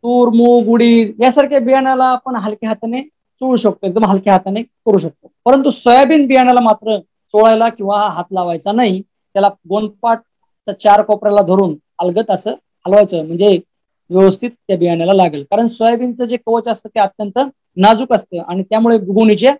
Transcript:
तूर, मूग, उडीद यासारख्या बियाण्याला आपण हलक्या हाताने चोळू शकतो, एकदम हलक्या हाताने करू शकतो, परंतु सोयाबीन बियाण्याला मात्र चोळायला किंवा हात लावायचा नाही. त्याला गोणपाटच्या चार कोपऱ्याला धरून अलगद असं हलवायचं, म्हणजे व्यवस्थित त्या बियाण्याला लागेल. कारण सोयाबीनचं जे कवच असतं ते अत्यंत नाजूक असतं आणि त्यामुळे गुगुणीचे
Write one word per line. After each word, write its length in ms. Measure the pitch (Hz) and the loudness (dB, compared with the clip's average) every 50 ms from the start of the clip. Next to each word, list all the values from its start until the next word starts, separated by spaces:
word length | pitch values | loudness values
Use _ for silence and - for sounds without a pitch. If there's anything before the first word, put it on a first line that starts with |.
| - | -4
तूर, 260 | 233 240 247 247 240 | -2 0 2 2 2
मूग, 380 | 220 226 233 240 240 240 226 202 | 4 4 4 4 4 4 2 2
उडीद 540 | 233 233 226 233 233 233 226 202 220 - | 2 2 4 4 4 4 2 0 -2 0
यासारख्या 380 | 233 254 240 277 277 277 285 269 | 0 2 2 2 0 2 0 -2
बियाण्याला 440 | 233 240 262 269 262 262 262 254 262 | 0 2 0 0 0 0 0 0 0
आपण 320 | 254 254 247 _ 262 254 | 0 -2 -2 _ -8 -8
हलक्या 340 | 226 190 214 214 208 - 220 | -6 -6 -8 -8 -8 -6 -8
हाताने 320 | 220 214 - 226 233 254 277 311 | -8 -6 -8 -8 -8 -8 -10 -12
चोळू 460 | _ _ _ _ _ _ 262 262 254 | _ _ _ _ _ _ -4 -2 -2
शकतो, 320 | 240 240 214 185 _ - 196 | 0 0 -2 -2 _ -8 -4
एकदम 180 | 175 214 220 | -2 -2 -2
हलक्या 280 | 196 - 196 190 208 196 | -2 -4 -4 -2 0 0
हाताने 280 | 185 190 196 196 214 | 0 0 -4 -8 -8
करू 360 | 233 _ _ _ _ 233 202 190 | -10 _ _ _ _ 0 0 0
शकतो, 340 | 151 165 - _ _ _ _ _ _ | -2 -4 -12 _ _ _ _ _ _
परंतु 240 | 233 262 277 269 294 | 0 0 2 2 -2
सोयाबीन 580 | - - - 240 240 254 277 247 320 311 285 254 | -4 -2 0 2 4 4 4 4 2 0 2 2
बियाण्याला 320 | 269 262 254 247 247 247 | 2 2 2 4 2 2
मात्र 400 | 240 226 214 214 - 214 220 196 | 2 2 0 -2 -2 -6 -6 -6
चोळायला 720 | 175 _ _ _ _ _ - 208 220 226 220 220 226 233 | -6 _ _ _ _ _ 0 2 4 4 4 2 0 -2
किंवा 400 | 226 _ 202 190 202 208 208 208 | -2 _ -6 -4 -2 -2 -2 -4
हात 140 | 170 175 175 _ | -4 -8 -10 _
लावायचा 400 | 196 185 180 175 170 165 _ 196 | -6 -6 -6 -4 -6 -6 _ -4
नाही. 300 | 208 226 254 214 185 190 | -2 0 0 0 -2 -4
त्याला 480 | 196 _ _ _ _ _ _ 196 196 202 196 _ _ 160 | -8 _ _ _ _ _ _ -2 -2 -2 -2 _ _ -6
गोणपाटच्या 1080 | 185 208 214 208 208 _ - 233 226 226 _ _ _ _ _ _ _ _ _ - 196 _ | -6 -6 -6 -6 -10 _ -4 -4 -4 -4 _ _ _ _ _ _ _ _ _ -14 -14 _
चार 220 | - 214 202 202 | 2 4 4 4
कोपऱ्याला 400 | 208 208 208 208 214 214 202 208 | 4 2 -2 -2 0 0 2 2
धरून 340 | 196 165 185 190 196 175 151 147 _ _ _ _ | 2 2 2 0 0 -2 -4 -8 _ _ _ _
अलगद 240 | 175 180 175 202 220 220 | -6 -4 -2 -4 -2 -2
असं 220 | 196 180 - 214 254 - _ _ _ _ _ 180 | -4 -6 -4 -8 -10 -10 _ _ _ _ _ 2
हलवायचं, 380 | 190 208 208 196 190 165 156 | 2 2 2 2 -2 -8 -8
म्हणजे 340 | 160 165 170 190 208 196 170 - _ _ _ _ _ _ _ _ _ | -6 -4 0 2 2 2 0 -2 _ _ _ _ _ _ _ _ _
व्यवस्थित 420 | 175 185 190 190 190 190 - 240 | 0 4 4 4 2 0 -8 -12
त्या 260 | 233 _ _ - 196 175 | _ _ _ -6 -4 -2
बियाण्याला 360 | 175 175 170 165 165 175 196 | -2 -2 -2 -2 -2 0 2
लागेल. 300 | 196 185 170 151 147 139 | 2 2 0 -2 -8 -10
कारण 240 | _ 196 208 233 226 | _ -2 -2 -2 -2
सोयाबीनचं 580 | 233 - 226 226 240 233 247 247 233 240 247 | -4 -2 0 0 0 0 -4 -6 -6 -6 -6
जे 120 | 233 240 240 | -6 -6 -8
कवच 300 | _ - 226 233 226 240 | _ -4 -4 -4 -2 -6
असतं 220 | 226 220 _ 214 | -8 -8 _ -10
ते 100 | _ 226 | _ -4
अत्यंत 400 | 208 196 _ _ 214 202 190 240 269 269 - _ _ _ _ | -4 -4 _ _ -12 -8 -4 -4 -6 -6 -6 _ _ _ _
नाजूक 380 | 175 185 208 226 214 262 247 247 | 0 2 2 2 2 0 -2 -2
असतं 280 | 196 - _ - 170 165 - | -4 -4 _ -14 -14 -10 -8
आणि 160 | 175 190 190 | -8 -8 -6
त्यामुळे 340 | 190 214 220 226 233 233 220 | _ -2 0 2 2 0 0
गुगुणीचे 540 | 190 175 196 208 226 220 208 175 190 262 285 302 | 0 -2 0 2 2 2 2 2 2 0 0 0